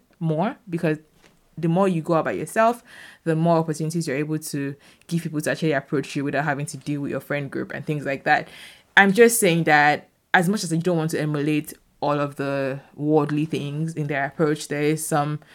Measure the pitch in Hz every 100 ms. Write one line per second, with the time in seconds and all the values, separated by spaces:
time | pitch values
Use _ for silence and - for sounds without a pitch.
0 | _ - 165 156 202 294 - 170 165 156
1 | _ _ _ _ _ - 165 165 196 170
2 | 151 165 147 95 156 214 226 240 - -
3 | - - 165 160 165 165 165 151 160 170
4 | 160 135 151 156 156 143 139 143 - _
5 | - 170 165 147 156 131 160 139 - 147
6 | 131 147 139 139 151 139 147 135 139 143
7 | 143 135 - 143 139 127 160 - 139 151
8 | 139 139 - 151 - - - - _ -
9 | 196 190 233 233 190 165 160 151 147 147
10 | - _ _ 180 170 214 170 160 170 170
11 | 156 160 151 147 143 151 147 - _ -
12 | 147 147 143 139 139 139 135 139 - -
13 | 147 156 147 151 156 131 143 147 160 156
14 | 147 143 139 - 156 151 - 147 147 156
15 | - 156 147 151 -